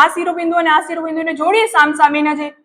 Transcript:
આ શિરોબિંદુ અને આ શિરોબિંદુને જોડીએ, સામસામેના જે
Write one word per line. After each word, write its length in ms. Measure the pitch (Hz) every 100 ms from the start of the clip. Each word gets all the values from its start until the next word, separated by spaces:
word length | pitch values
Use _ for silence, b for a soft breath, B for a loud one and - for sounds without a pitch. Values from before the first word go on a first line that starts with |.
આ 40 | 320 339
શિરોબિંદુ 460 | 349 349 330 339
અને 100 | 330 311
આ 40 | 349
શિરોબિંદુને 460 | 330 320 320 320 285
જોડીએ, 260 | 320 440 453 453
સામસામેના 640 | 294 302 294 294 302 302
જે 120 | 294 -